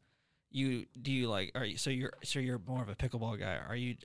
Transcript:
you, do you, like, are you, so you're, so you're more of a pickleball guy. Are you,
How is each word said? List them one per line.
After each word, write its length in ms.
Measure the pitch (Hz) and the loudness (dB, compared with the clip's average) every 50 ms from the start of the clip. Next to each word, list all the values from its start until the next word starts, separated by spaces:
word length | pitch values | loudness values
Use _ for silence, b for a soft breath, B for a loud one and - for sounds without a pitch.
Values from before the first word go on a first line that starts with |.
| _ _ _ _ _ _ _ _ _ _ | _ _ _ _ _ _ _ _ _ _
you, 360 | - 131 135 135 127 120 - - - 127 | -2 0 2 2 2 0 -2 -6 -10 -8
do 120 | 117 139 | -2 0
you, 160 | 135 131 123 117 | 2 4 4 4
like, 220 | 107 98 95 - - | 4 2 0 0 0
are 100 | 127 123 | -2 -2
you, 140 | 104 - - | -2 0 0
so 140 | - 143 | 0 2
you're, 200 | 135 127 127 - - - - | 2 2 0 -2 -4 -6 -4
so 160 | - - 143 | -2 0 2
you're 200 | 131 127 123 117 90 95 | 2 2 0 -2 -2 -2
more 140 | 151 135 | -2 -2
of 80 | 120 101 | 0 -2
a 60 | 101 | -2
pickleball 440 | - - 123 - 117 113 113 110 101 | 0 0 0 0 0 0 0 0 0
guy. 200 | 98 98 87 - - - | 0 0 0 0 -2 -2
Are 60 | 110 | -2
you, 200 | 123 123 123 120 - - | -2 -2 -2 -2 -4 -6